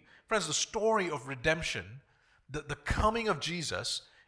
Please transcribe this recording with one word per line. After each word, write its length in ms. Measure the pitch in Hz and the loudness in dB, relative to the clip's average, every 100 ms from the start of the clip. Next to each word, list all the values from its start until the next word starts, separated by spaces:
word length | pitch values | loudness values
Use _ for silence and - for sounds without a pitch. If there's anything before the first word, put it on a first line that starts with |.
| - - - | -18 -14 -2
Friends, 200 | 214 160 | 0 2
the 60 | |
story 560 | - - 220 220 214 175 | 0 0 0 2 4 2
of 180 | 147 131 | -2 -6
redemption, 760 | 131 156 165 151 107 92 131 _ _ _ _ - | -2 2 2 0 -6 -8 -14 _ _ _ _ -12
the, 120 | 147 | -10
the 140 | 143 - | -6 -6
coming 520 | - 139 214 233 220 | 0 4 4 4 0
of 140 | 165 | 0
Jesus, 640 | 156 175 127 - - - - - | -2 -4 -4 -4 -2 -4 -8 -20